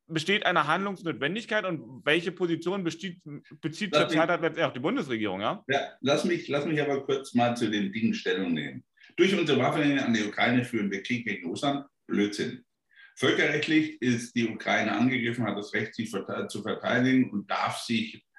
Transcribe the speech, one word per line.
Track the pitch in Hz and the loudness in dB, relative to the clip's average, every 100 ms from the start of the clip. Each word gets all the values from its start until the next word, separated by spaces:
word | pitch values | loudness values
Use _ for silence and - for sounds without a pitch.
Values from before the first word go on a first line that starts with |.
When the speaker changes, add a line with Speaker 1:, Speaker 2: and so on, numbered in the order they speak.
| _ | _
Speaker 1:
besteht | 160 156 202 - | -6 0 0 2
eine | 170 147 | 2 2
Handlungsnotwendigkeit | 165 196 190 165 120 135 196 220 214 185 | 2 0 -4 -6 -4 -4 -4 -4 -2 -2
und | 160 110 127 | -6 -8 -8
welche | 143 160 180 | 0 0 0
Position | 170 180 165 165 196 | -2 -2 -2 -2 -4
besteht, | 175 - 190 175 156 147 - 156 | -4 -6 -10 -12 -14 -16 -16 -10
bezieht | 156 151 208 | -10 -6 0
Speaker 2:
Lass | 151 | 2
Speaker 1:
zurzeit | 170 | 2
Speaker 2:
mich | 160 | 4
Speaker 1:
halt | 165 | 2
letztendlich | 175 160 156 | 2 0 0
auch | 151 | -2
die | 131 | 0
Bundesregierung, | 143 262 160 117 104 92 | -2 -2 -2 -2 -2 -2
ja? | 107 180 - | -2 -4 -2
Speaker 2:
Ja, | - - - | -2 -2 -4
lass | 127 147 | 0 2
mich, | 180 170 - | 2 -2 -2
lass | 143 | -2
mich | 147 151 | 0 0
aber | 143 139 | 0 0
kurz | 135 135 - | 0 -2 0
mal | 120 120 | 2 2
zu | 120 113 | 2 0
den | 104 98 | 0 -2
Dingen | 110 110 | 0 0
Stellung | 98 95 92 90 | 0 0 -2 0
nehmen. | 80 71 67 - _ - - | -2 -4 -10 -18 _ -20 2
Durch | 190 196 | 4 4
unsere | 160 127 | 4 4
Waffen | 135 156 143 139 | 4 2 2 2
an | 117 | 2
die | 113 | 2
Ukraine | 104 98 107 123 | 0 0 2 4
führen | 120 113 101 | 2 0 -2
wir | 98 | -2
Krieg | - 120 117 | -4 -4 -2
gegen | 98 127 | -6 -6
Russland. | - 143 139 - _ _ | -4 -2 -2 -6 _ _
Blödsinn. | 98 104 - 78 - _ _ _ _ - - | 0 0 0 -6 -6 _ _ _ _ -20 -2
Völkerrechtlich | 131 - 151 147 - 156 156 - | 2 4 2 0 4 4 2 0
ist | 123 117 - | 0 0 0
die | 120 113 | 0 0
Ukraine | 104 - 104 107 | -2 0 2 2
angegriffen, | 101 123 127 117 117 | 2 2 2 -2 0
hat | 110 98 | -2 -2
das | 101 | -4
Recht, | 104 104 | -4 -4
sich | - 107 | -4 -4
verte-, | - - - - | -4 -6 -6 -6
zu | 107 | -6
verteidigen | 101 - - 123 127 131 123 | -6 -4 0 2 4 4 4
und | 104 - | 0 -4
darf | 92 - 120 | -2 -2 -4
sich | - 113 - - _ | -2 -2 -2 -8 _